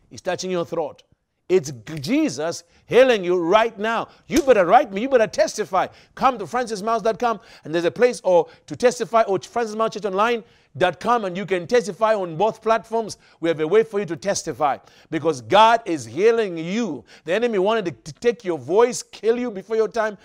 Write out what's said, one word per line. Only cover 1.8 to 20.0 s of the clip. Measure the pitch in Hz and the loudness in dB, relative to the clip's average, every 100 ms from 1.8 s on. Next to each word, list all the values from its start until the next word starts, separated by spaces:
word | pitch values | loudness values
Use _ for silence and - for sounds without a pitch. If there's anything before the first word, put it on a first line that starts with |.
| 107 156 | -12 -10
Jesus | 139 277 302 127 160 170 - _ - | -2 0 0 -2 -6 -8 -14 _ 2
healing | 196 262 226 | 6 6 4
you | 175 180 | 0 0
right | 165 208 226 220 | 2 2 2 -2
now. | 214 226 151 _ - | -4 -4 -6 _ -4
You | 220 | 0
better | 269 226 | 4 4
write | 170 226 294 | 6 4 4
me. | 196 | -2
You | 262 | 0
better | 262 214 | 2 2
testify. | - 311 - 190 185 139 - _ | 0 -2 -2 -4 -2 -2 -6 _
Come | - 240 240 | -2 0 0
to | 180 | -4
francis | 240 247 214 | -6 -4 -6
miles | 214 226 | -4 -2
dot | 208 208 | -2 0
com, | 240 214 - - | -2 -2 -8 -20
and | 143 | -6
there's | 165 | -2
a | 170 | -2
place | - 247 240 | 2 2 2
or | 190 180 156 - - | 2 2 2 -6 -14
to | 147 | -2
testify, | 240 233 214 226 | 0 0 0 2
or | 220 190 | 2 0
francis | - 233 226 | -4 -6 -4
miles | 214 220 | -2 -4
church | 214 | -4
online | 196 190 220 233 - _ _ 131 | -4 0 0 -2 -6 _ _ -2
dot | 180 175 | -2 0
com, | 208 240 | 0 0
and | 196 175 | -2 -6
you | |
can | 196 185 165 | -4 -4 0
testify | 247 220 170 220 | 0 0 0 0
on | 220 180 156 | 0 -2 -2
both | 320 - | -2 -2
platforms. | 220 226 - 226 214 - _ _ | 0 -2 -2 -4 -4 -10 _ _
We | 165 | -2
have | 156 | 0
a | 156 | 2
way | 208 | 2
for | 220 202 | 2 -2
you | 202 | -6
to | 170 | -6
testify | 190 196 - 120 143 117 - - _ | -4 -4 -6 -2 -2 -2 -8 -20 _
because | 160 151 139 | -4 -2 -4
God | 110 185 226 233 208 | 2 6 6 4 0
is | 165 | -6
healing | 113 123 214 226 214 165 | -6 0 2 2 0 -6
you. | 165 202 226 139 - - | -6 -4 -4 -8 -14 -14
The | 156 | -4
enemy | 190 240 214 | -2 0 0
wanted | 190 226 175 | 0 0 -2
to | 147 - | -8 -14
t-, | - | -6
take | 240 233 | -2 -2
your | 185 165 | -4 -6
voice, | 123 190 247 208 | -2 2 2 0
kill | - - 220 240 | -12 -6 -2 -2
you | 247 | -4
before | 196 190 | -8 -4
your | 220 220 | -2 -2
time, | 226 | -2